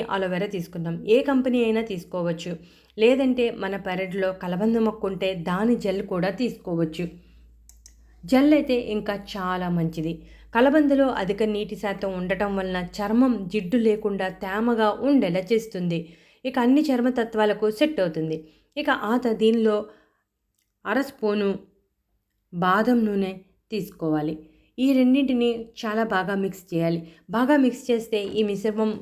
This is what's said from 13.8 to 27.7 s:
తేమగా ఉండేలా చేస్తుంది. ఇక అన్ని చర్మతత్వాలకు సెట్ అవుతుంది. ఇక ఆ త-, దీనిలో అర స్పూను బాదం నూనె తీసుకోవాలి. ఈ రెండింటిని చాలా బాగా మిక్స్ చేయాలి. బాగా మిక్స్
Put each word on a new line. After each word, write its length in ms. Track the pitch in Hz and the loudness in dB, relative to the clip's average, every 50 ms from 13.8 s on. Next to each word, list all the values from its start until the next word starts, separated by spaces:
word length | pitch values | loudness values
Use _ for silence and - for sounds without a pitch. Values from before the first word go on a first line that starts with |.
| 220 226 208 214 214 202 202 190 190 190 185 | 4 2 2 2 0 -2 -2 -2 -4 -4 -6
తేమగా 540 | - 202 190 190 214 226 240 233 220 220 208 202 - | -6 -8 -6 -2 0 0 2 2 4 2 2 2 0
ఉండేలా 400 | 233 277 294 262 208 180 170 190 | 2 2 4 4 4 2 0 -2
చేస్తుంది. 580 | 185 - 233 220 220 - - 180 180 175 170 160 160 - - _ _ _ _ _ - | 0 2 0 0 0 -2 -6 -4 -2 -2 -2 -4 -6 -8 -18 _ _ _ _ _ -8
ఇక 100 | 262 262 254 | -4 -2 2
అన్ని 220 | 240 247 269 302 | 4 4 6 4
చర్మతత్వాలకు 840 | 302 294 262 240 240 262 247 240 226 226 - 214 214 208 202 208 214 214 | 4 2 2 2 2 0 0 0 -2 -2 0 2 2 2 2 2 0 0
సెట్ 280 | 214 - 302 302 302 - | 2 2 0 0 2 0
అవుతుంది. 380 | 185 170 160 160 160 160 156 160 - - _ _ _ _ - | -2 -2 -2 -4 -4 -4 -4 -8 -10 -16 _ _ _ _ -8
ఇక 120 | 285 294 294 262 - | -4 -2 0 0 0
ఆ 120 | - 208 240 | 0 0 0
త-, 180 | 254 254 240 220 | 0 0 0 0
దీనిలో 420 | 185 220 226 226 233 220 220 208 208 214 - - _ _ _ _ _ _ _ _ _ _ _ _ _ _ _ _ _ - | 4 4 4 4 4 2 2 2 0 -2 -6 -16 _ _ _ _ _ _ _ _ _ _ _ _ _ _ _ _ _ -6
అర 140 | 190 214 262 | -2 -2 -2
స్పూను 480 | 277 277 - - 220 214 208 208 202 196 190 - - _ _ _ _ _ _ _ _ _ _ _ _ _ _ _ _ - 180 | -2 -4 -6 -4 -2 -2 0 0 0 -2 -2 -4 -8 _ _ _ _ _ _ _ _ _ _ _ _ _ _ _ _ -10 -4
బాదం 440 | 170 190 185 185 208 220 247 247 240 | -2 2 2 2 4 4 2 2 2
నూనె 300 | 220 208 202 196 190 190 190 190 - _ _ _ _ - | 2 0 0 0 -2 -2 -6 -10 -18 _ _ _ _ -8
తీసుకోవాలి. 640 | 220 202 190 202 - - 165 156 156 156 151 160 160 - - - _ _ _ _ - | -6 -6 -6 -8 -8 -6 -2 -2 -2 0 -2 -4 -6 -8 -12 -20 _ _ _ _ -4
ఈ 100 | - 262 269 269 | -2 2 2 4
రెండింటిని 560 | 262 254 254 262 285 277 254 254 240 240 240 226 226 226 - - | 4 4 4 4 4 2 2 2 2 2 0 0 -4 -8 -14 -14
చాలా 280 | - 233 214 214 220 226 | -8 -6 -4 -2 -2 0
బాగా 320 | - 208 185 185 190 202 | 0 0 -2 0 -2 -2
మిక్స్ 280 | 196 196 190 190 - - | -2 -2 -4 -6 -8 -10
చేయాలి. 340 | - 170 165 165 165 170 170 165 - - _ _ - | -4 -2 -2 0 0 -2 -4 -6 -10 -20 _ _ -4
బాగా 260 | 185 226 254 254 302 | -2 0 2 4 4
మిక్స్ 260 | 285 262 247 | 4 4 2